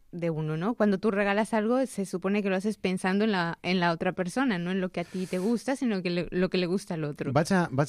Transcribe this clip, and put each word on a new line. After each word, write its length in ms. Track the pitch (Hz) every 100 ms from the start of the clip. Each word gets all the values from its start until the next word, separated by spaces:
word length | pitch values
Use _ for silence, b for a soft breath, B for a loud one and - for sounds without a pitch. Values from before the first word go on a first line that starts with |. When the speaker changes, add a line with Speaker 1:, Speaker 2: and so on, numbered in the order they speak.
| _
Speaker 1:
de 160 | 175 170
uno, 260 | 156 156 156
¿no? 160 | 185
Cuando 240 | 254 208 196
tú 120 | 220
regalas 440 | 196 202 202 220
algo, 300 | 226 214 254 262
se 180 | - 190
supone 360 | 185 190 202
que 80 | 196
lo 40 | 190
haces 200 | 208 208
pensando 480 | 190 185 190 196
en 80 | 220
la, 260 | 190 170 165
en 180 | 170 185
la 100 | 175
otra 220 | 165 180
persona, 460 | 180 180 247 269 180
¿no? 120 | 175
En 100 | 190
lo 100 | 180
que 80 | -
a 40 |
ti 220 | 175 185 185
te 120 | 180
gusta, 360 | 190 240 -
sino 280 | 269 247 196
que 80 | 180
le, 180 | 175 165
lo 200 | 180 185
que 80 | 185
le 80 | 180
gusta 280 | 190 -
al 80 | 165
otro. 280 | 151 147 143
Speaker 2:
Vaig 180 | 127 -
a, 160 | 190 170
vaig 160 | 135